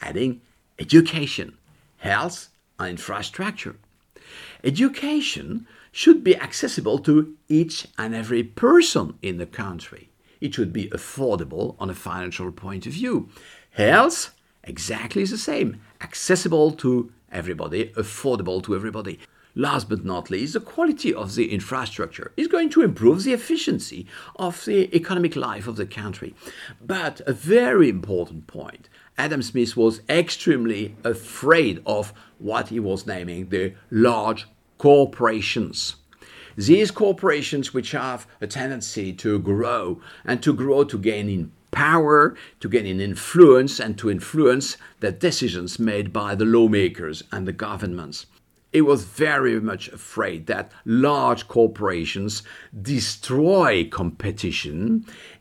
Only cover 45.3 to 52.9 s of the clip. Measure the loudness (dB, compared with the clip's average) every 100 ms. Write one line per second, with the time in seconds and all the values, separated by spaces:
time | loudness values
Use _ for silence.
45.3 | 0 -4 -4 -8 -2 -2 -2 -4 -4 -4
46.3 | 0 4 6 6 4 2 -2 -10 -10 -10
47.3 | -8 -8 -8 -8 -6 -6 -8 -10 -14 -18
48.3 | _ _ _ _ 2 4 4 0 -2 0
49.3 | 2 0 0 -2 -6 -12 -18 -12 -6 -4
50.3 | -4 -6 -6 -8 -10 0 2 4 2 0
51.3 | 0 0 4 4 2 -2 -2 -4 -4 -6
52.3 | -6 -12 -20 -18 -12 -4